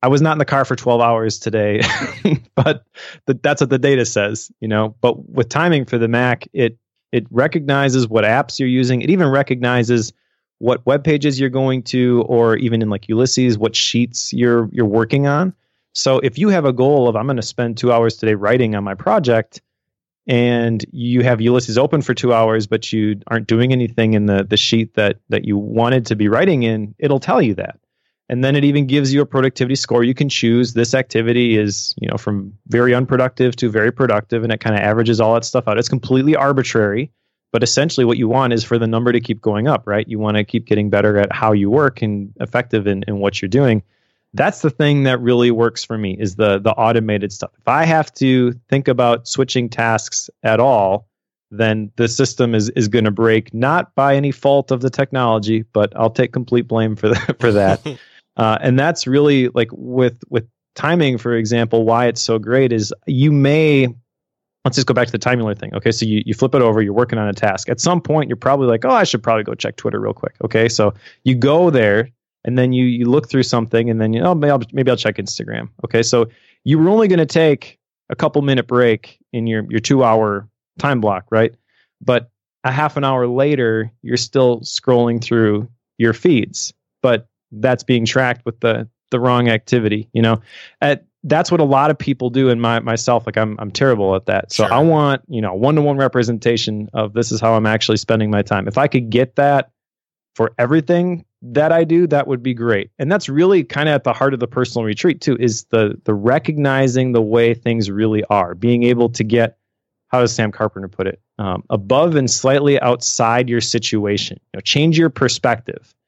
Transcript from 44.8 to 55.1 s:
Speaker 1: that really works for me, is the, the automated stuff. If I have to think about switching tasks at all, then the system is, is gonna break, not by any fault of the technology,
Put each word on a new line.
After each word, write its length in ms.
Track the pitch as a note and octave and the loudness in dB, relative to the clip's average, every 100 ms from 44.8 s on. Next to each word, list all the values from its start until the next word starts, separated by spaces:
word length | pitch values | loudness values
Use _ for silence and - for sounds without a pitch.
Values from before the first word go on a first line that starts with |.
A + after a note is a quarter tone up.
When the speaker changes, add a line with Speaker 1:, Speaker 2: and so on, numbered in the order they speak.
| D3 D3 | 0 2
Speaker 1:
that 160 | C3+ B2+ | 2 0
really 300 | A#2+ A#2+ A#2+ | 2 2 2
works 320 | A2+ A#2 A2+ | 2 0 -2
for 120 | - A2+ | -10 -6
me, 220 | G2+ F#2 | -6 -4
is 160 | G#2+ F#2+ | -6 0
the, 220 | G#2+ G2 | 0 2
the 140 | G#2 | 0
automated 600 | A2 A2+ A#2 A2 G#2 G2+ | 0 2 2 0 -2 -4
stuff. 200 | G2+ - _ | -8 -14 _
If 80 | - | -2
I 160 | C3 | 0
have 280 | E3 D#3+ D3+ - | 2 2 0 -2
to 380 | C3+ B2+ B2 B2 _ | 0 2 2 -2 _
think 200 | C#3 C#3 | -2 0
about 400 | B2+ B2 A#2 A#2+ | 2 2 0 -2
switching 420 | - B2+ C3 A#2+ | -4 -2 -2 -4
tasks 600 | - A2+ A2+ - - - - | -2 -2 -2 -4 -10 -10 -6
at 180 | - A2 | -2 2
all, 480 | B2+ A#2+ G2 G2+ A2 _ _ _ _ | 2 2 2 -2 -6 _ _ _ _
then 400 | G#2+ A2 A2 G#2+ - | -4 -2 -2 -6 -2
the 100 | A#2 | -2
system 480 | A#2 C#3 - A#2+ A2+ | 0 -2 0 0 2
is, 140 | G#2+ | 0
is 180 | - G#2+ | -2 0
gonna 240 | A#2 A2 | 2 0
break, 420 | G2+ A2+ A2 A2+ | 2 2 2 -2
not 400 | A2+ B2+ E3 - | -4 0 0 -2
by 220 | - C#3 C#3 | 0 2 2
any 160 | C#3+ | 0
fault 400 | C3+ C#3+ C#3 C3+ | -2 2 2 2
of 100 | C3 | -2
the 80 | C3 | -2
technology, 760 | - C3+ | -2 -4